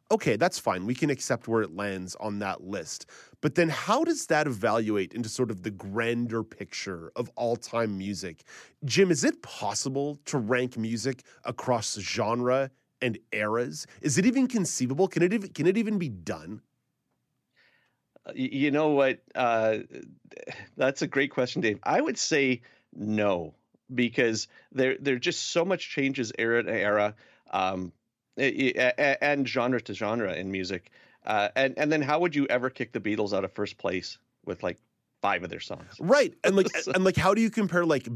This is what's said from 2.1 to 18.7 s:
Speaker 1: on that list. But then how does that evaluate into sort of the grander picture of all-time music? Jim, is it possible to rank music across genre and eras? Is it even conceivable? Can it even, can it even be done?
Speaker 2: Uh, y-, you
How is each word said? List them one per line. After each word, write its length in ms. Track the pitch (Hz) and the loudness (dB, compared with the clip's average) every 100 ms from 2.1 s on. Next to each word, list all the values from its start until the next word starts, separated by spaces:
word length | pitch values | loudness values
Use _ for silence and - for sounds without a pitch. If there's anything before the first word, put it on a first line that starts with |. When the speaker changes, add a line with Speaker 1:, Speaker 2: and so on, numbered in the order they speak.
| - | -8
Speaker 1:
on 200 | 107 101 | -6 -4
that 240 | 98 - | -4 -6
list. 440 | 92 98 78 - - - - - | -6 -8 -8 -12 -14 -20 -20 -4
But 140 | 151 175 | -2 2
then 140 | 165 | 2
how 340 | 139 - 247 | 0 0 2
does 240 | 339 320 - | 2 -2 2
that 200 | 151 151 | 2 2
evaluate 680 | 107 110 113 110 104 92 | 0 2 2 2 0 -2
into 140 | 120 110 | -4 -6
sort 220 | - 117 | -2 -2
of 140 | 95 | -2
the 80 | 107 | -6
grander 720 | 98 98 107 117 120 120 113 | -8 -6 -2 0 0 -2 -4
picture 680 | 110 - 104 - 98 87 82 - | -4 -10 -12 -10 -8 -10 -10 -8
of 160 | 123 - | -8 -4
all-time 600 | 120 120 - 117 110 98 | -2 -2 -4 -2 -2 -2
music? 460 | 98 98 90 80 - - - - 139 | -4 -6 -8 -12 -20 -20 -20 -10 -2
Jim, 260 | 160 190 | 4 4
is 120 | 147 | 4
it 180 | - - | 0 -2
possible 760 | - - 101 104 - 135 143 143 - | -10 -8 -4 -4 -4 -2 -4 -6 -4
to 120 | 143 | -2
rank 400 | 107 123 127 117 | 0 0 0 -4
music 460 | 113 117 123 131 - - 120 | -4 -2 -4 -6 -12 -12 -10
across 520 | 107 - 117 - 107 | -6 0 0 0 -6
genre 680 | 90 120 107 120 123 135 135 _ _ - | -4 -2 0 2 2 2 0 _ _ -4
and 160 | 127 107 - | -4 -4 -6
eras? 560 | 104 107 117 127 156 - - | -4 0 0 -2 -6 -14 -6
Is 160 | 151 131 | 0 4
it 80 | 214 | 4
even 220 | 254 254 | 4 2
conceivable? 600 | 226 170 - 123 135 190 | 2 0 0 -2 2 2
Can 160 | - | 4
it 100 | 175 | 2
even, 160 | 226 196 | 2 -4
can 180 | - 160 | 2 2
it 100 | 202 | 4
even 200 | 220 208 | 2 0
be 120 | 156 | -2
done? 520 | 95 82 80 80 107 _ _ _ _ _ _ _ _ _ _ _ _ _ _ _ - - | -6 -8 -8 -8 -14 _ _ _ _ _ _ _ _ _ _ _ _ _ _ _ -20 -14
Speaker 2:
Uh, 60 | - | -6
y-, 140 | 127 | -4
you 200 | 135 143 | 0 2